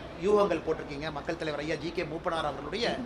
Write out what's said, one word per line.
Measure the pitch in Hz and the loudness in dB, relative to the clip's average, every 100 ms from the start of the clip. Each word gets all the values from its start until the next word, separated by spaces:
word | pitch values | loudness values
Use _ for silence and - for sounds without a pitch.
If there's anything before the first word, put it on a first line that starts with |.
| - - 185 | -6 -2 4
யூகங்கள் | 208 196 165 165 | 6 6 4 0
போட்டிருக்கீங்க, | 156 - 143 156 143 | -2 -2 -6 -6 -4
மக்கள் | 156 160 | -4 -2
தலைவர் | 156 143 151 | -2 -2 -2
ஐயா | 156 | -2
ஜி | 160 170 | -2 -2
கே | 151 | -2
மூப்பனார் | 151 180 160 147 | -2 -2 0 0
அவர்களுடைய | 135 147 202 214 135 | -2 -4 -2 0 0